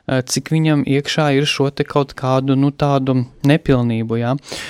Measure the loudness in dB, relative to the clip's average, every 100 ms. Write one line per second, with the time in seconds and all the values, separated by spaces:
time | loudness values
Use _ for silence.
0 | -4 -2 -2 -6 -2 0 2 2 2 -2
1 | 0 -2 2 2 0 0 -2 -2 -2 -2
2 | -2 -4 -2 0 2 2 0 0 0 2
3 | 2 0 -2 -2 2 2 2 2 2 -2
4 | -2 -2 -2 -4 -6 -14 -14